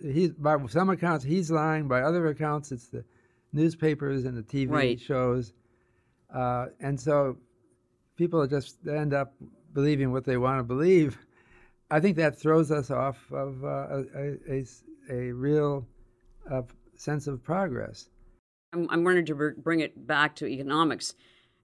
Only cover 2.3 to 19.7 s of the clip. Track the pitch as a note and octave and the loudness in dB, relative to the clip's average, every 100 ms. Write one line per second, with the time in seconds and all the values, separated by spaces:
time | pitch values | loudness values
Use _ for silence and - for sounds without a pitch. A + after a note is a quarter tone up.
2.3 | C#3+ D3+ D3 C#3+ B2 - A#2+ - _ _ | 0 -2 -2 -6 -12 -10 -14 -14 _ _
3.3 | _ _ C#3+ D#3+ D#3+ D#3 D3 C#3 C#3 B2+ | _ _ 2 2 2 0 0 -2 -2 -4
4.3 | B2 G#2+ C#3 C3 D3 B2+ A#2+ - C3 B2 | -6 -6 -2 0 2 2 0 -2 0 2
5.3 | B2+ A#2 - _ _ _ _ _ _ _ | 0 -4 -12 _ _ _ _ _ _ _
6.3 | C3 B2 B2 B2 - C#3 C#3 C#3+ D3 C3+ | -6 -4 -4 -6 -8 -6 -4 2 2 2
7.3 | B2 _ _ _ _ _ _ _ - E3+ | -4 _ _ _ _ _ _ _ -2 0
8.3 | E3 C3+ C#3+ - - - D3+ D3+ C#3 C3+ | 2 2 0 -4 -10 -6 -2 0 0 -2
9.3 | - - - - C#3 C#3+ C#3 C3+ B2+ C3 | -8 -20 -20 -6 0 2 2 2 0 0
10.3 | B2 B2+ C3+ A#2+ B2+ E3+ F#3 D3 - - | 0 0 0 -2 2 6 6 4 0 -14
11.3 | _ _ - - _ - D3+ F#3+ D#3+ D#3 | _ _ -20 -20 _ -2 2 4 4 2
12.3 | - D3+ D#3+ D3+ D3+ B2+ B2+ C3+ C3 - | 2 4 4 4 0 0 -2 -2 -4 -8
13.3 | C#3 C#3 C3 C#3+ C#3+ C#3 C#3 C3+ C#3+ C#3+ | -6 -6 -6 -6 -6 -4 -6 -6 -8 -8
14.3 | C#3 - C3+ B2+ - - - - B2 B2+ | -8 -6 -6 -6 -14 -20 -20 -10 -6 -6
15.3 | B2 C#3 D3+ D3 C#3 B2 - _ _ _ | -2 2 2 2 -2 -8 -18 _ _ _
16.3 | - - C3 B2 - _ - - D3 C#3+ | -20 -8 -6 -8 -14 _ -12 -6 -4 -6
17.3 | C3 - F3 F#3+ A#2 A2 G#2+ - _ - | -8 -4 -4 -2 -6 -8 -12 -20 _ -20
18.3 | _ _ _ _ E3+ E3 E3+ F3 F3+ D#3 | _ _ _ _ -4 -2 0 2 2 0
19.3 | C#3+ D3+ - D3+ | -2 -4 -4 -2